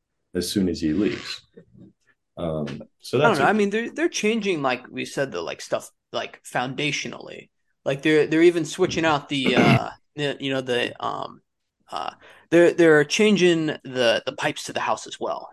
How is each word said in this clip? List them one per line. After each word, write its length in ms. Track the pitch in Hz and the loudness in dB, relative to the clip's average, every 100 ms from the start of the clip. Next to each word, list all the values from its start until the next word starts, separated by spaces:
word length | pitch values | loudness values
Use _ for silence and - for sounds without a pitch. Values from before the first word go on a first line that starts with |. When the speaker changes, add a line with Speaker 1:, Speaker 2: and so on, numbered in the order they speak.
| _ _ _ | _ _ _
Speaker 1:
as 160 | 92 90 | -6 -2
soon 180 | 104 92 | 0 0
as 120 | 80 | 0
he 120 | 78 | -2
leaves. 480 | 82 104 - - - _ - _ - - _ _ _ _ - | 0 -2 -4 -10 -14 _ -20 _ -20 -20 _ _ _ _ -8
Um, 460 | 85 78 73 71 - _ | -6 -4 -6 -8 -16 _
so 180 | - 120 | -4 2
Speaker 2:
I 40 | |
don't 80 | 220 | 2
Speaker 1:
that's 80 | 156 | 4
Speaker 2:
know. 60 | 147 | 2
Speaker 1:
a 20 | |
Speaker 2:
I 40 | |
mean, 160 | 214 202 | 2 2
they're, 200 | 214 233 | -2 -4
they're 180 | - 339 | -4 -4
changing, 500 | - 214 226 196 160 | -2 -2 -2 -2 -2
like 260 | 135 123 - | -2 -4 -6
we 160 | 127 127 | -10 -8
said, 260 | - 135 | -4 -4
the, 80 | 87 | -4
like, 220 | 78 - | -8 -8
stuff, 280 | - 113 - _ _ | -6 -8 -8 _ _
like, 300 | 117 113 - | -8 -8 -12
foundationally. 1040 | - 135 127 131 151 143 123 - - - - _ _ _ 131 | -8 -6 -6 -4 -4 -4 -8 -12 -16 -20 -20 _ _ _ -6
Like, 160 | 143 | -2
they're, 240 | 156 156 147 | 2 4 4
they're 160 | 160 | 6
even 240 | 170 170 147 | 6 4 -2
switching 400 | - 180 175 160 | -2 -2 0 0
out 240 | 143 - | 0 -2
the, 260 | 143 127 127 | -2 2 4
uh, 340 | - 123 110 - | 4 4 0 -12
Speaker 1:
<clears throat> 120 | _ 147 | _ -6
Speaker 2:
the, 200 | 143 - | -4 -4
you 140 | 135 | -4
know, 80 | 135 | -4
the, 340 | 127 120 110 - | -2 -2 -2 -6
um, 360 | 117 95 - - _ _ _ _ _ | -8 -6 -10 -14 _ _ _ _ _
uh, 200 | 80 - - - - _ | -10 -10 -12 -20 -20 _
they're, 220 | 170 170 | 6 6
they're 320 | - 165 151 | 6 6 6
changing 640 | 147 - 214 185 175 165 156 | 4 2 4 4 4 2 -2
the, 560 | - 135 127 117 107 - | -6 -6 0 2 2 -2
the 80 | - | -6
pipes 280 | 156 - | -6 -6
to 80 | - | -8
the 80 | 143 | -6
house 260 | - 110 104 | -4 -6 -8
as 120 | - | -10
well. 300 | 110 69 - | -8 -8 -12